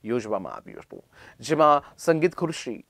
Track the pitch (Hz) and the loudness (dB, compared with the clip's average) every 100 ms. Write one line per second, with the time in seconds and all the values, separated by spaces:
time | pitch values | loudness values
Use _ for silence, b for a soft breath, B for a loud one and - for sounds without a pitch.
0 | 107 120 107 104 80 - - - - - | -2 -4 -2 -6 -6 -14 -16 -20 -18 -20
1 | _ B B B 120 151 151 143 - _ | _ B B B -4 4 6 4 0 _
2 | - 165 175 - 170 - - 104 | 0 2 2 0 -6 -6 -10 -12